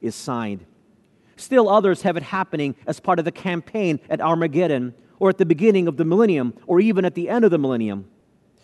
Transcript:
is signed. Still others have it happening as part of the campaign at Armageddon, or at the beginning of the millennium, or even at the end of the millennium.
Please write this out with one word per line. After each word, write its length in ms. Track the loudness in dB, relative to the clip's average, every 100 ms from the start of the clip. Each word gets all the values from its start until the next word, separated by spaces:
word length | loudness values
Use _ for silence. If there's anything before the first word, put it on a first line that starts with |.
is 140 | -10
signed. 500 | -10 -8 -6 -6 -10 -14 _ _ _ _ _ _ _
Still 320 | -2 2 4
others 320 | 4 2 0
have 160 | 0 -2
it 60 |
happening 520 | -4 -6 -6 -4 -6 -6 -8
as 140 | -6
part 180 | -2 -2
of 80 | -2
the 60 |
campaign 680 | -6 -6 -6 -6 -4 -2 -4 -4
at 140 | -4
Armageddon, 720 | 0 0 0 0 0 -2 -4 -10 _ _
or 100 | 0
at 80 | 2
the 80 |
beginning 420 | 0 2 4 4 2
of 120 | 0
the 80 | 0
millennium, 480 | 2 2 2 -2 -6 0
or 140 | 2
even 240 | 2 2
at 100 | 0
the 140 | -2 -4
end 160 | 2
of 60 | 2
the 80 | 2
millennium. 480 | 0 -2 -4 -6 -12 _ _ _ _ _